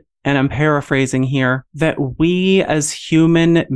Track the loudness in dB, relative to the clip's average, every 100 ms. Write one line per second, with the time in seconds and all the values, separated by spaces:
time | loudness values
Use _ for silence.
0 | _ _ -2 0 0 0 0 0 0 -2
1 | 0 -2 -2 0 0 -2 -6 -4 -4 -2
2 | -6 -2 0 0 2 2 2 -2 -4 -8
3 | -2 2 4 4 4 2 0